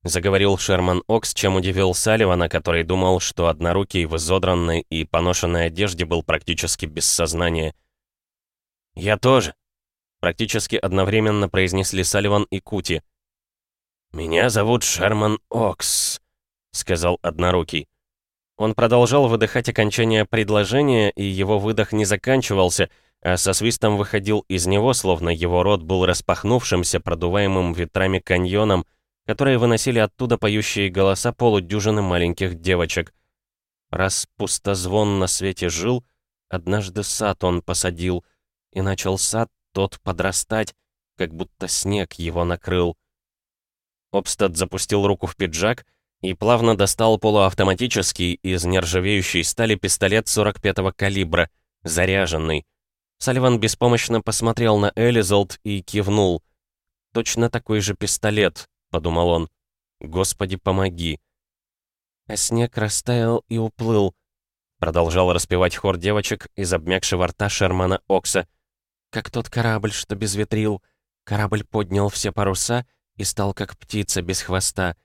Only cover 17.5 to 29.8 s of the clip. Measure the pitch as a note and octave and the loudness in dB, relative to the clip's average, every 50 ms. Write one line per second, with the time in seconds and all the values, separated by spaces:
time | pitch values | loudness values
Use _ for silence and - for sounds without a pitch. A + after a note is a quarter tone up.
17.5 | F2+ F2+ E2 - - D#2 - _ _ _ _ _ _ _ _ _ _ _ _ _ | 2 2 0 -2 -6 -8 -8 _ _ _ _ _ _ _ _ _ _ _ _ _
18.5 | _ - G#2+ A2 A2 - A#2 A2+ A#2+ B2 B2 G#2+ C3 D3 C#3 A#2 A2+ A2 A2 G#2+ | _ -4 -2 -2 2 2 2 4 6 4 4 4 4 4 4 4 2 0 0 0
19.5 | - B2 A2+ - A2 - G#2+ G#2 - - A2+ A2+ A2 G#2+ G#2+ - - A2+ G#2+ G2 | 0 -2 -2 -2 0 0 0 0 2 0 2 2 2 2 2 2 0 -2 0 2
20.5 | G#2+ G#2 G2+ F#2+ A#2 C#3 D3 C#3+ B2+ A2+ G#2 G2+ - - G2+ G2 F#2+ F#2+ G2 F#2+ | 2 2 2 2 2 2 2 4 4 2 2 2 0 -2 -4 -4 -2 -2 0 0
21.5 | G#2+ G2+ G2 A2 A2 A2 G#2 - - G#2+ G#2+ F#2+ G#2 F#2+ - B2+ C3+ C3 B2 - | 0 0 0 0 0 0 0 0 0 -2 0 0 -2 -2 0 0 0 2 2 0
22.5 | G#2 G2 F#2 F2+ - - F2+ - _ _ _ _ _ _ _ F2 F2+ F2 - F#2+ | 2 2 4 2 2 0 -2 -2 _ _ _ _ _ _ _ -2 0 0 0 0
23.5 | F#2 - G#2 A#2 A2+ - - G#2+ G#2 G2+ G2+ - - G#2 G2 G#2 G#2+ G#2 - _ | 0 0 0 -2 0 0 0 0 0 0 -2 -2 -2 -4 0 0 -2 -2 -2 _
24.5 | F#2+ F2+ E2+ F#2 G2 G2+ A2 C3 B2+ - - F#2+ F2+ D#2+ F2 E2+ E2+ D#2+ E2+ F2 | -4 -2 0 2 2 2 2 2 0 2 2 0 0 2 0 -2 0 0 0 0
25.5 | F2 F2+ F2+ G2+ G#2 F#2 D#2+ D#2+ F#2+ F#2 F#2 F2+ F2 - - - F#2 - - G2+ | 2 2 2 2 0 0 0 -2 0 2 2 2 2 0 0 -2 -2 -2 0 0
26.5 | A#2+ B2 A#2+ - G#2 F2+ F2 - - F2 - - E2+ E2 F2 F2 F#2 G2+ G2+ G2 | 0 0 2 0 0 0 0 0 -2 -4 -2 -4 -4 -2 -2 0 0 0 0 2
27.5 | F#2+ F#2 F2+ E2+ E2 F2 F2 D#2+ _ G2 F#2+ F#2+ F#2+ F2+ _ - F#2 F2+ F2+ F2+ | 0 0 0 -2 -2 -4 -6 -4 _ -2 0 0 0 -2 _ 0 0 0 0 0
28.5 | F#2+ G#2 A2 G#2+ G2 F2 E2 _ _ _ _ _ _ _ _ - A2 - C#3+ C#3 | 0 0 2 2 2 0 0 _ _ _ _ _ _ _ _ -8 -4 0 2 2
29.5 | C3 A#2 A#2 A#2+ A#2 A2 | 2 4 4 2 2 2